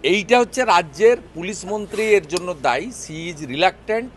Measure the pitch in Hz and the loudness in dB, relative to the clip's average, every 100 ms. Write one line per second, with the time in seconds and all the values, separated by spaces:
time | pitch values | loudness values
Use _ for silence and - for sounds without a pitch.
0 | 139 202 180 247 240 - 233 175 165 139 | 2 0 4 2 2 -2 2 2 2 2
1 | 220 240 - 160 175 208 180 214 208 208 | 4 4 -4 -10 -8 -8 -8 -8 -6 -4
2 | 220 202 156 175 180 160 131 123 208 240 | 2 2 2 -6 -6 -2 0 0 -4 -12
3 | - 156 170 156 151 135 180 185 - 220 | -14 -10 -10 -10 -8 2 2 0 -4 -4
4 | 247 | -4